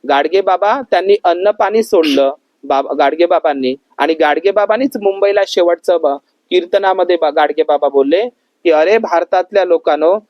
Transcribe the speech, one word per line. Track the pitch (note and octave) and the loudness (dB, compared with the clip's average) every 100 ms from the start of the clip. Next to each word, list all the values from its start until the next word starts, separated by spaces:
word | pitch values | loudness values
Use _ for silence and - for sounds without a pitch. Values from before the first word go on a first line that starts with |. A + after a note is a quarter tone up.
| C3 | 0
गाडगे | C#3 D#3 F#3 | -2 0 0
बाबा, | G3 F3+ G3+ C4 B3+ | 0 0 0 -2 -2
त्यांनी | F#3 F#3 G3+ | -2 2 0
अन्न | F#3 F3 G3 | 2 0 0
पाणी | G#3 G3+ A3 | 0 -2 0
सोडलं | A3 F#3+ D#3 C#3 C3+ D3 _ _ | 0 0 2 2 0 -2 _ _
बाबा, | C#3 C#3 C#3 C#3 | -4 -2 -2 0
गाडगे | C#3+ D#3 E3+ | 0 2 0
बाबांनी, | F3 D#3+ C#3+ C3 C3+ _ - | 2 0 -2 -4 -6 _ -6
आणि | D3 | -2
गाडगे | D#3+ D3+ D3 F3 | 0 0 0 0
बाबांनीच | G3 G3+ A3 C4+ A#3+ | 0 0 0 -2 -2
मुंबईला | G3+ G3 G3+ G3+ G3 | -4 0 0 0 -2
शेवटचं | - F3 E3+ - F3 | 0 0 0 0 0
ब-, | D#3 C#3 _ _ _ | 0 -4 _ _ _
कीर्तनामध्ये | F3+ F3 G3 G3 F#3+ F3+ F3 | -4 0 -2 0 -2 0 0
बा-, | D#3 D3+ | 0 0
गाडगे | D3+ D3+ | -2 -2
बाबा | D#3 C#3+ D3 | -2 0 0
बोलले | C#3 C#3 E3+ A#3+ _ _ _ | 0 2 0 -2 _ _ _
की, | F3 | 0
"अरे | D#3 D#3+ A3+ | 2 2 0
भारतातल्या | A3 E3+ F3 F#3 F3+ G3+ F3+ | 0 -2 0 -2 0 -2 0
लोकांनो | E3 - D3 D#3 G#3 | 0 0 0 0 0